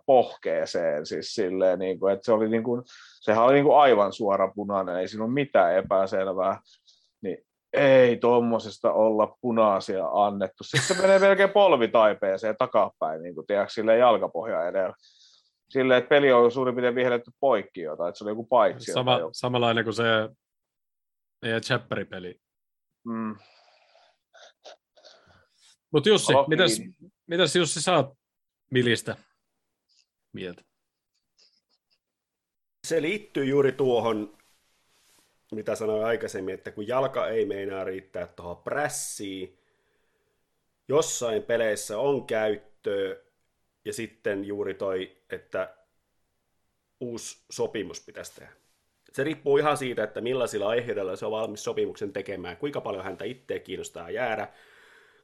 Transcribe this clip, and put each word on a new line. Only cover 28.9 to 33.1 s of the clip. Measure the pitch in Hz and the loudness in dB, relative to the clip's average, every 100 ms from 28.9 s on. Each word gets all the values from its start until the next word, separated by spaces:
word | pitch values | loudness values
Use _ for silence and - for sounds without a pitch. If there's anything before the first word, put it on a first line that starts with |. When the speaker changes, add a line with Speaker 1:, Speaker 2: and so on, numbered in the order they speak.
| 110 - 113 _ _ _ _ _ _ _ _ _ _ _ | 0 -4 -12 _ _ _ _ _ _ _ _ _ _ _
Speaker 2:
mieltä? | 104 92 87 _ _ _ _ _ _ _ _ _ _ _ _ _ _ _ _ _ _ _ _ _ _ - | -14 -12 -14 _ _ _ _ _ _ _ _ _ _ _ _ _ _ _ _ _ _ _ _ _ _ -4
Speaker 3:
Se | 160 | -2
liittyy | 151 | -2